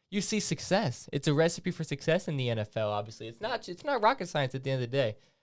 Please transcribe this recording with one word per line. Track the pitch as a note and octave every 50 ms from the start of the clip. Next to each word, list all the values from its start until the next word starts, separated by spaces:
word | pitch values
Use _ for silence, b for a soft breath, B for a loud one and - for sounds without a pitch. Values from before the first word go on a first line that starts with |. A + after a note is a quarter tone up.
| _ _
You | F#3 G3+
see | F#3 - A3 G#3
success. | G#3 - D#3+ - - - F3+ G3+ A3+ C#3 B2 - - - -
It's | C#3+ - D#3
a | C#3+
recipe | D3+ D#3+ F3 - - - F3+
for | E3+ - D#3+
success | - D3+ - - E3 D#3+ F#3+ -
in | - D3+
the | C3+ B2+ A#2+
N | A2+ A2
F | G#2 - -
L, | A2+ A2 G#2
obviously. | G#2 G#2 G#2 A2 G#2+ - A2+ A2
It's | A#2 -
not, | G#3 A#3 B3+ A3+ - -
it's | F3 - -
not | D4 C#4 A#3 G#3
rocket | A3 C4+ - F#3 -
science | - D3+ C#3 C3 -
at | C3 C3
the | C3 C3+
end | C3 B2
of | A#2
the | B2+
day. | C#3 C3 A2 G#2+ b b b b b